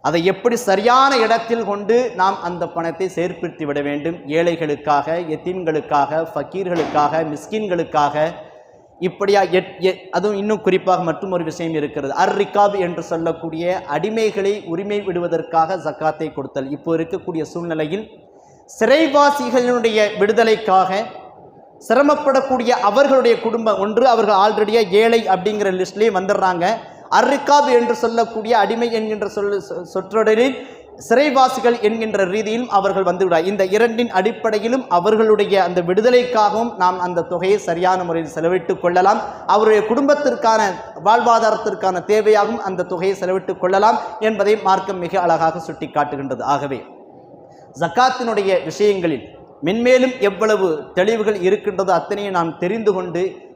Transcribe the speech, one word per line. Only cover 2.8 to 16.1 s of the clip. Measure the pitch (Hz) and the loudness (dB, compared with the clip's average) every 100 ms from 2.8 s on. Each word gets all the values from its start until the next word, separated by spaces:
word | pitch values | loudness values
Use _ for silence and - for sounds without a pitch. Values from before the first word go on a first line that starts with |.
| 165 160 190 - | -6 -4 -6 -4
செயற்படுத்தி | 180 175 175 - | -6 -6 -10 -8
விட | 151 143 | -6 -4
வேண்டும். | 143 147 151 170 | -4 -4 -6 -8
ஏழைகளுக்காக, | 139 156 175 165 156 147 180 143 147 165 | -4 0 0 -2 -4 -4 0 0 0 -6
யத்தீம்களுக்காக, | 170 151 180 185 165 156 - 147 139 156 160 151 | -4 -8 -6 -4 -2 -4 0 0 0 -2 -4 -6
ஃபக்கீர்களுக்காக, | 143 185 180 170 135 147 147 160 156 | -8 -8 -4 -4 -2 0 0 0 -4
மிஸ்கின்களுக்காக, | 143 - 214 214 175 160 156 143 147 160 170 - - - - _ _ | -8 -8 -6 -4 -4 -2 0 0 0 -4 -4 -20 -20 -20 -20 _ _
இப்படியா | 180 - 202 202 | -6 -2 2 2
எட்-, | 185 185 - - | 4 0 -2 -2
எ-, | 180 180 - | -2 -2 -6
அதுவும் | 170 202 196 | -2 -2 -2
இன்னும் | 208 214 | -2 0
குறிப்பாக | 208 185 185 180 | 0 0 2 0
மற்றும் | 165 156 196 | 0 -4 -4
ஒரு | 180 | -4
விஷயம் | 160 147 165 | -4 -6 -4
இருக்கிறது. | 156 147 151 135 | -4 -4 -6 -6
அர் | 139 190 202 | 0 0 0
ரிகாப் | 196 208 208 196 | 0 2 2 2
என்று | 175 170 | -4 -4
சொல்லக்கூடிய | 165 165 165 160 165 160 175 185 - | -6 -4 -2 -4 -8 -6 -4 -4 -4
அடிமைகளை | 147 196 220 214 190 196 208 170 | -4 -2 0 -2 0 -2 -4 -6
உரிமை | 165 202 208 | -6 -4 -4
விடுவதற்காக | 190 175 175 165 160 165 160 185 | -2 -4 -2 -2 0 0 0 -2
ஜக்காத்தை | 156 147 156 | -6 -2 -4